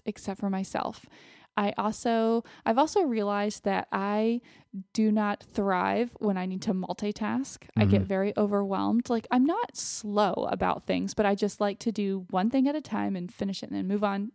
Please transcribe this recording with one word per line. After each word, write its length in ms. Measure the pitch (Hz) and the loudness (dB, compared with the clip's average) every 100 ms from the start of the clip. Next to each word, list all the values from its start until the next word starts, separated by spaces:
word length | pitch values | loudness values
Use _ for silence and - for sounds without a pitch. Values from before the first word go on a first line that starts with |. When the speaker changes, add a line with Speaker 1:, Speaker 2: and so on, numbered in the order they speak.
| - | -8
Speaker 1:
except 340 | 202 - 190 | -8 -8 -4
for 100 | 196 | -2
myself. 580 | 190 190 - - - - - - - - - | -2 -2 -4 -4 -8 -20 -20 -20 -20 -6 -2
I 140 | 202 - | 0 0
also, 680 | 208 220 240 226 226 233 - - - | -2 -2 0 2 2 0 -2 -6 0
I've 100 | 226 | 2
also 240 | 311 415 | 4 4
realized 600 | 320 220 202 202 208 - | 2 2 0 0 -2 -2
that 240 | 202 190 - | -2 -2 -2
I 500 | 196 202 208 226 240 - - _ 196 190 | -2 0 0 0 -2 -6 -20 _ -14 -8
do 180 | - 214 | 0 2
not 300 | 214 208 202 | 2 0 -4
thrive 680 | - - 196 180 196 202 240 - | -6 -2 2 2 2 2 -2 -2
when 180 | 208 185 | -2 0
I 80 | 185 | -2
need 160 | 185 | -4
to 100 | - 185 | -2 -2
multitask. 880 | 180 185 208 208 214 233 277 - - - | -2 -4 -4 -2 -2 -2 -4 -10 -6 2
I 100 | 196 | 6
get 160 | 196 | 4
Speaker 2:
Mm-hmm. 60 | 190 | 4
Speaker 1:
very 260 | 190 202 208 | 0 0 0
overwhelmed. 720 | 208 202 196 196 202 220 247 | 0 2 0 0 2 0 0
Like, 160 | 233 - | -2 0
I'm 120 | 247 | 2
not 320 | 277 392 480 - | 4 2 -4 -6
slow 580 | - - 208 202 202 - - | -8 -6 -2 2 2 2 -2
about 340 | 185 185 - - | 0 0 -2 -2
things, 300 | 185 196 - | -2 -2 0
but 100 | 202 | 2
I 80 | |
just 260 | 202 208 - | 2 0 0
like 200 | 202 202 | -2 -2
to 120 | 233 | -4
do 360 | 208 196 196 180 | -2 -2 -2 -2
one 220 | 220 208 | 0 2
thing 160 | 269 269 | 2 2
at 80 | 302 | 0
a 60 | |
time 340 | 262 208 208 190 | -4 -4 -2 -4
and 180 | 175 | -6
finish 300 | - 202 190 | -6 -6 -6
it 80 | - | -6
and 40 | - | -4
then 120 | 185 | -2
move 160 | 202 | 0
on, 300 | 202 196 208 | 0 0 -6